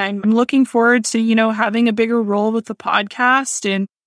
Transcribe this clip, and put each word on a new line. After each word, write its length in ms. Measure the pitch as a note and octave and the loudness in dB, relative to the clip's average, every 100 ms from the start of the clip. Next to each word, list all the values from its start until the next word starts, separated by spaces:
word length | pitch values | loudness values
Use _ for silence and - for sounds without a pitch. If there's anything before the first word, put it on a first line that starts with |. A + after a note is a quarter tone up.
| G3 | -2
I'm, 160 | G3+ | -2
I'm 80 | G#3 | 0
looking 340 | A3+ B3+ C4+ B3+ | 2 2 2 2
forward 380 | A#3+ A#3 B3 A3 | 2 4 2 0
to, 140 | A#3 | -2
you 160 | A3+ A3 | 0 2
know, 160 | A3+ | 2
having 380 | G#3+ G#3+ A3 A#3 | 0 -2 0 0
a 40 | |
bigger 280 | A3 A3+ A#3 | 0 0 0
role 300 | G#3 G3+ G#3+ | 0 0 0
with 140 | A3+ A3 | -2 -6
the 100 | G#3+ | -10
podcast. 920 | - G3+ G#3 - B3 C4 C4+ - G3+ | -2 -2 -2 -2 0 0 -2 -6 -4
And, 180 | G3 G3 _ | -2 -4 _